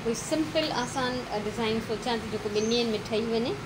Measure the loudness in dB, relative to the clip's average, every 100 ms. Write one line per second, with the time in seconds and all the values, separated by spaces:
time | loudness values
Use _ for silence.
0 | 0 -2 0 0 2 2 2 0 -2 0
1 | 0 -2 -2 -2 -2 0 0 0 0 -2
2 | 0 -2 -2 -4 0 2 4 2 2 0
3 | 0 0 2 0 0 -2